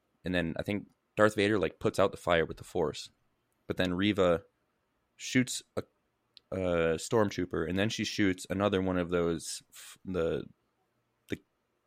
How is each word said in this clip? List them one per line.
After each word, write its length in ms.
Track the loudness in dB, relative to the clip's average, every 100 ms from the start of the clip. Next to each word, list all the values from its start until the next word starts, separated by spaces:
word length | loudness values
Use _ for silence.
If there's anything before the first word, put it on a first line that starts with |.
| _ _
And 100 | -4
then 220 | -2 -2 -4
I 60 |
think 240 | -6 -6 -8 _ _ 2
Darth 200 | 4 4
Vader, 240 | 2 2
like, 200 | 0 -2
puts 200 | -2 2
out 120 | 0
the 60 | 0
fire 280 | 2 2 2
with 120 | -6
the 60 |
Force. 460 | -8 -2 -2 -4 -12 _ _ _ _ _ -6
But 100 | -2
then 160 | 0
Reva 480 | 2 2 4 4 4 -2 _ _ _ _ _ _ -16
shoots 460 | -2 0 0 -4 -10 -12
a, 60 | -12 _ _ _ _ -20 _
a 60 | -2 0 2 2 0
stormtrooper, 720 | 0 2 2 0 -4 -2 -2
and 80 | 0
then 120 | -2
she 140 | -2
shoots 420 | -4 0 2 0 -4
another 320 | -2 0 0
one 160 | 0 -2
of 120 | 0
those, 520 | 0 0 -2 -6 -12 -16
f-, 240 | -20 -20 -16
the, 400 | -6 -2 -2 -2 -6 _ _ _ _ _ _ _ -12
the 80 | -12 _ _ _ _